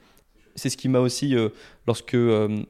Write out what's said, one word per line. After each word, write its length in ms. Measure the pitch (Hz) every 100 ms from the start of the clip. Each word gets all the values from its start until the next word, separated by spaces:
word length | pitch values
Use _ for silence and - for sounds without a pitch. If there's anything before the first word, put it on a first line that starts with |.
| _ _ _ _ _
C'est 140 | - 139
ce 80 | -
qui 100 | 131
m'a 100 | 127
aussi, 340 | 127 120 143
euh, 140 | 123 110 - - - -
lorsque, 280 | 110 -
euh, 440 | 123 120 107 107 107 -